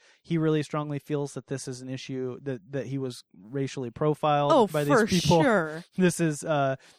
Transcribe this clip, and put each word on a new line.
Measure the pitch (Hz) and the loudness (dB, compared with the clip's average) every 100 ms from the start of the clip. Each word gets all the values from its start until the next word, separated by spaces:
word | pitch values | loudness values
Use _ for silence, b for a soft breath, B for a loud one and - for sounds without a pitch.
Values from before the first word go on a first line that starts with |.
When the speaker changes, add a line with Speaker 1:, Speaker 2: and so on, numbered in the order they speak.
| b b | b b
Speaker 1:
he | - 170 | -6 -2
really | 160 156 | 2 0
strongly | 143 156 147 143 | -2 -6 -6 -8
feels | - 147 143 - | -6 -6 -6 -10
that | - | -10
this | 135 - | -10 -8
is | 127 | -12
an | 127 | -10
issue | 131 - 131 127 123 | -12 -8 -8 -6 -8
that, | 139 127 95 | -8 -10 -8
that | 139 120 | -8 -6
he | 135 | -6
was | 131 120 - - | -6 -10 -18 -20
racially | 95 139 135 - 123 | -10 -6 -6 -6 -10
profiled | - 151 151 156 147 143 | -2 0 0 2 2 4
Speaker 2:
Oh, | 311 208 | 4 4
Speaker 1:
by | 156 | 2
Speaker 2:
for | 147 240 214 | 2 4 4
Speaker 1:
these | 185 | 2
people. | 147 170 | 4 6
Speaker 2:
sure. | 262 208 156 156 - - | 6 4 0 -8 -12 2
Speaker 1:
This | 180 - | 2 2
is, | 165 151 | 0 -2
uh, | - 151 139 135 b | -2 0 0 -2 b